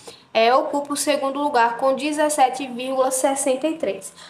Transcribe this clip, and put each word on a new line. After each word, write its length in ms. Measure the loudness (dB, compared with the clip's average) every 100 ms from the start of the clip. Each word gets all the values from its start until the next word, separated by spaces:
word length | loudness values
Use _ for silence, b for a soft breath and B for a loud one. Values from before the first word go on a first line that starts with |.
| B B B
é, 220 | 2 4 4
ocupa 380 | 2 -2 -4
o 40 | -4
segundo 440 | -2 0 -2 -2
lugar 340 | 0 2 2 2
com 180 | 0
dezessete 720 | 0 -2 0 0 2 2 0 -8
vírgula 460 | -8 -4 0 0
sessenta 560 | 0 0 0 0 0 -2
e 80 | -2
três. 380 | -4 -4 -10 -18 B